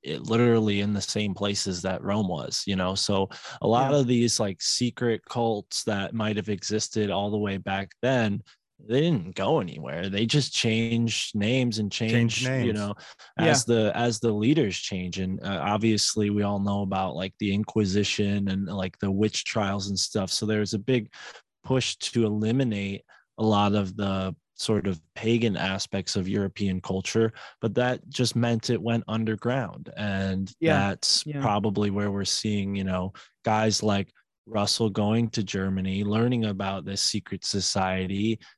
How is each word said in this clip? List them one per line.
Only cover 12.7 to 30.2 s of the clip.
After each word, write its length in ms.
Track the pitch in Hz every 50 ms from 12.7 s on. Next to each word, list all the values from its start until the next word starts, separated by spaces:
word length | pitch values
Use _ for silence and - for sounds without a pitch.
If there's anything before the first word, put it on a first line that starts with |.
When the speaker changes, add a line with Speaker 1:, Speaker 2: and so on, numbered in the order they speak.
Speaker 3:
names. 60 | 107 104
Speaker 1:
know, 160 | 104 101 104 - - - - _ - - _ -
Speaker 2:
Yeah. 80 | -
Speaker 1:
as 180 | 160 147 135 120
the, 280 | - 117 113 110 104 -
as 240 | - 120 120 113 110
the 140 | - 117
leaders 440 | 104 104 107 127 151 165 131 101 90
change. 420 | - - - 101 92 90 90 87 95
And, 200 | 92 92 95 -
uh, 200 | - 98 98 85
obviously 680 | 69 101 104 104 110 113 107 101 - - - 110 104 104
we 120 | 104 104
all 160 | 101 101 104 101
know 240 | 98 101 101 101
about, 320 | 101 95 98 95 95 90 65
like, 200 | 80 92 95 - _
the 160 | 110 101 98
Inquisition 960 | 104 107 - - 110 104 95 95 104 101 - - - 104 101 101 101 98 98
and, 180 | 95 95 98
like, 320 | 85 95 98 95 92 - _
the 120 | - 98
witch 320 | 98 98 107 107 - - -
trials 440 | - - 113 104 98 98 101 95 101
and 80 | 98
stuff. 360 | 92 - - - 107 95 90
So 140 | - - 113
there's 280 | 107 110 107 107 95 -
a 60 | 101
big 320 | 104 - 131 123 107 - - - - - - - _ _ _ _
push 320 | _ - 131 131 120 - -
to 280 | _ - - - 120 113
eliminate 800 | 107 107 107 107 110 117 135 135 120 107 101 98 98 98 92 _ _ - _ _ _ _ -
a 60 | 113
lot 300 | 110 107 - 104 101 101
of 220 | 104 98 92 92
the 380 | 107 101 98 95 95 95 95 87 _ _ _ _
sort 320 | - - - 110 107 -
of 140 | 98 92 80 _ _ _
pagan 420 | - - 110 117 117 117 113 95
aspects 580 | - - 95 95 98 - - - 98 90 - -
of 140 | 101 90 92
European 500 | 104 104 98 92 - - 104 98 92 92
culture, 500 | - - 95 95 - - - 113 113 110 - - - - - _
but 120 | - 113 101
that 320 | 123 123 123 127 - - -
just 260 | - - 127 117 -
meant 320 | 113 120 117 117 110 - -
it 140 | 120 95
went 200 | 92 117 117 117 - -
underground. 840 | 110 110 113 110 110 101 - 120 127 139 117 90 78 - - - -
And 560 | - 104 104 98 98